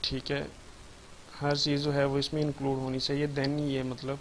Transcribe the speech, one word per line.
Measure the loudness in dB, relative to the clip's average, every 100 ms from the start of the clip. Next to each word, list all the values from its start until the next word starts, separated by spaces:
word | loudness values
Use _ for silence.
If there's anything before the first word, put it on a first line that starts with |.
ठीक | -2 -2 -2
है। | -2 -2 -10 -18 -16 -18 -18 -18 -18 -16 -4
हर | 0 2
चीज़ | 4 2
जो | 2
है | 4 4
वो | 4
इसमें | 0 2
include | 0 2 0 2
होनी | 0 0
चाहिए, | 0 2 2
then | 2 2 2
ये | 2 0
मतलब | -2 -4 -4 -6